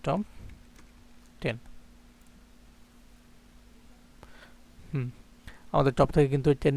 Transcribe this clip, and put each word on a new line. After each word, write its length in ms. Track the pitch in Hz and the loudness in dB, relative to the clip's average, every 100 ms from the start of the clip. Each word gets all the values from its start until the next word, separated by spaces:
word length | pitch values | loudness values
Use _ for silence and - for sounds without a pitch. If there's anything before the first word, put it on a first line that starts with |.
টপ 160 | - 175 208 - - - - - - - - - - - | -2 -4 -4 -12 -18 -20 -20 -20 -20 -20 -20 -20 -20 -8
টেন। 160 | 147 117 - - - - - - - - - - - - - - - - - - - - - - - - - - - - - - - - - | -6 -6 -12 -20 -20 -20 -20 -20 -20 -20 -20 -20 -20 -20 -20 -20 -20 -20 -20 -20 -20 -20 -20 -20 -20 -20 -20 -20 -20 -20 -20 -20 -20 -20 -10
হুম, 160 | 143 123 - - - - - - | -8 -8 -10 -20 -20 -20 -20 -4
আমাদের 200 | - 139 127 | 0 2 4
টপ 100 | 139 | 2
থেকে 140 | - 143 | 4 2
কিন্তু 140 | 139 143 139 | 2 2 2
টেন 140 | - | 2